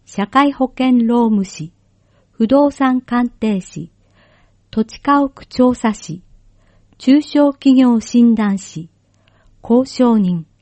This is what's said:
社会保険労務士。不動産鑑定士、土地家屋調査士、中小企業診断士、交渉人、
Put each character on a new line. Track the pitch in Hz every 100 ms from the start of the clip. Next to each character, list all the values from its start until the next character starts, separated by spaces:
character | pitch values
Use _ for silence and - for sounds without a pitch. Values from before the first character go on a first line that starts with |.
| _
社 | - 202
会 | 262 285
保 | 269 254
険 | - 254 247 226
労 | 240 226
務 | 208
士。 | 190 - 160 _ _ _ _ _ _ -
不 | 226
動 | 277 285
産 | - 262 254
鑑 | - 240 240
定 | - 220 196
士、 | - 156 165 _ _ _ _ _ _ _ _
土 | 220
地 | 220 -
家 | 277 285
屋 | 277 - -
調 | - 254 240
査 | 226
士、 | 208 - 175 _ - _ _ _ _ _ _
中 | 254 294
小 | - 294 285
企 | 277 277 262
業 | 254 233
診 | - 240 233
断 | 220 208 196
士、 | - 160 165 _ _ _ _ _ _ _
交 | - 240 262
渉 | - 247 220
人、 | 180 175 - _